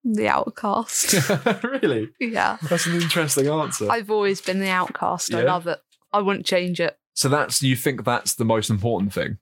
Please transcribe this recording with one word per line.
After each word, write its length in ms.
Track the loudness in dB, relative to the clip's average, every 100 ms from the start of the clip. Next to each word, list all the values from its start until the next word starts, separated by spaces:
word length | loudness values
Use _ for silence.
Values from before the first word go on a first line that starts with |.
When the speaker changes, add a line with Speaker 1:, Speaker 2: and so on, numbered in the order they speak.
Speaker 1:
The 240 | 0 0 2
outcast. 840 | 2 0 -4 -2 0 -2 -2 2 2 2
Speaker 2:
<laughs> 320 | 0 0 -2
Really? 460 | -2 0 0 0 -2 _
Speaker 1:
Yeah. 380 | -4 0 0 -2 -2
Speaker 2:
That's 180 | 0 0
an 140 | 0
interesting 480 | 0 0 2 2 2
answer. 420 | 0 -2 -2 -2
Speaker 1:
I've 200 | -2 0
always 300 | 0 0 -2
been 200 | -2 -2
the 80 | 0
outcast. 680 | 0 -2 -2 -4 -2 -2
I 40 | 0
Speaker 2:
Yeah? 40 | 2
Speaker 1:
love 140 | 0 -2
it. 140 | -8 _ _ _
I 80 | 0
wouldn't 260 | 0 -2 0
change 320 | 0 0 -2
it. 180 | -2 -4 _
Speaker 2:
So 140 | -2 2
that's, 340 | 2 2 0
you 140 | 2 2
think 280 | 0 0
that's 300 | 0 0 -2
the 100 | 0
most 260 | 2 2 2
important 420 | 0 2 0 0
thing? 240 | -2 -4 -6